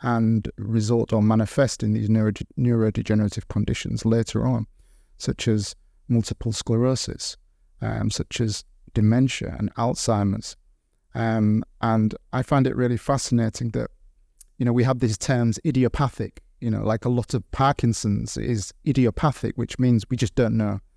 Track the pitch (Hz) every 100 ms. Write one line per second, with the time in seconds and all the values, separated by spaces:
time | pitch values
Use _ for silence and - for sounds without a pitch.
0 | 123 117 113 113 - - 101 113 107 117
1 | 113 113 107 110 107 - 127 - 110 107
2 | 107 110 107 98 - - 123 117 110 110
3 | 107 107 107 - - - 101 - - 113
4 | 113 113 113 113 117 120 110 _ _ _
5 | _ - - - - 107 101 - _ _
6 | - 120 110 - 113 110 - 113 123 131
7 | - - - - _ _ _ - 110 110
8 | 107 - - - 113 101 - _ - -
9 | 107 117 135 - - - 104 - 120 -
10 | - 107 101 98 - - _ _ _ _
11 | _ 120 113 113 107 107 - - 117 113
12 | 110 - _ 127 131 143 131 - 123 120
13 | - 139 - 120 113 - 120 110 113 -
14 | - _ _ _ - - 120 120 123 131
15 | 120 107 - 127 117 110 165 135 123 -
16 | 139 - 107 - - - 117 104 104 110
17 | 123 123 110 127 - - 135 147 120 110
18 | 110 101 113 - - 117 98 - - 135
19 | 120 - 156 - 120 - 117 - 127 120
20 | - 123 113 - 117 113 107 101 -